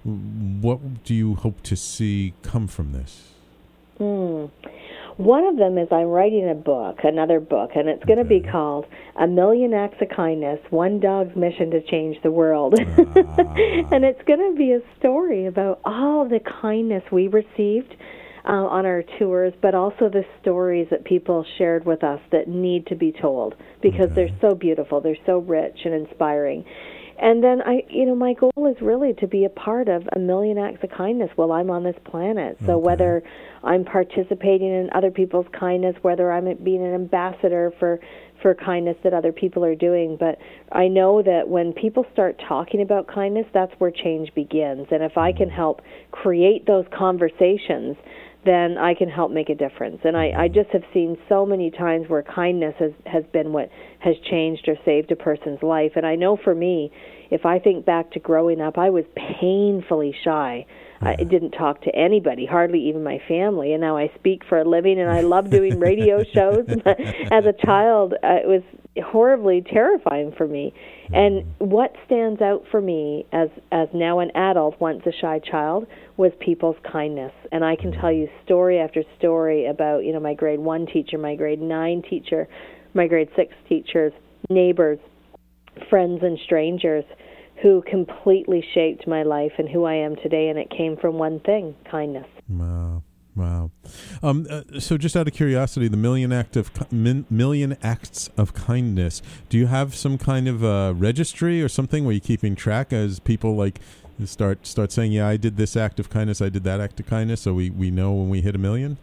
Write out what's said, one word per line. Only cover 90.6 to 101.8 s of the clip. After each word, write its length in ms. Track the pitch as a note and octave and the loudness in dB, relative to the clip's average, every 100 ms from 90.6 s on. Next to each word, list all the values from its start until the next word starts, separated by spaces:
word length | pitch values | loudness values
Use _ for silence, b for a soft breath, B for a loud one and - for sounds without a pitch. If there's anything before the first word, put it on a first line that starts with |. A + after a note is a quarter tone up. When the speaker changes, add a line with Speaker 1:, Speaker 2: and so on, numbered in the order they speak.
| - | -8
Speaker 2:
came 260 | - D#3+ D#3 | -4 -4 -2
from 220 | F3 D#3+ | -4 -2
one 220 | D#3+ D#3+ | -4 -2
thing, 340 | F#3+ G#3 E3+ D3 - | -2 -2 -2 -14 -10
kindness. 360 | D#3+ D3 C#3 C3+ - - | -6 -6 -8 -14 -20 -8
Speaker 1:
Wow. 540 | F2+ E2+ E2+ E2+ E2 - _ _ G#2 | -6 -4 -4 -6 -8 -12 _ _ -6
Wow. 340 | F2 F2 E2 _ B B B B | -4 -2 -6 _ B B B B
Um, 260 | D3+ C#3 D3+ | -2 -2 -4
uh, 120 | D3+ - C#3+ | -12 -12 -12
so 160 | - D#3 | -4 -2
just 180 | D#3+ F3+ | 0 0
out 120 | D3+ | -2
of 40 | |
curiosity, 520 | - D3+ B2+ C3+ - A#2 | 0 0 2 0 -2 0
the 100 | G#2 | 2
Million 360 | A#2 C3 B2 | 0 0 0
Act 240 | B2 A2+ B2 | -2 -2 -2
of 180 | G2+ | -4
Ki-, 120 | - - | -8 -4
Min-, 340 | A2+ A2+ C3+ - | 0 0 0 -2
Million 460 | A2 C3 D3 C#3 B2 | 0 2 0 -2 -4
Acts 460 | A2 A2+ - - - - | -4 -6 -8 -14 -8 -2
of 160 | G2+ | -2
Kindness, 680 | - - A#2+ B2 F#2+ F2 - B B - | -2 -2 -2 0 0 -2 -4 B B -2
do 80 | A#2 | 0
you 80 | B2 | 2
have 280 | C3 C#3 | 0 -2
some 240 | - C#3 C3+ | -4 -4 -2
kind 300 | - C3+ B2+ | -2 0 -2
of, 160 | A#2 | 0
uh, 280 | A2+ G2+ F#2+ F2 | 0 0 0 0
registry 640 | G2+ B2+ E3 - E3+ E3+ | 0 0 -4 -2 -2 0
or 60 | C#3 | -2
something 360 | - | -2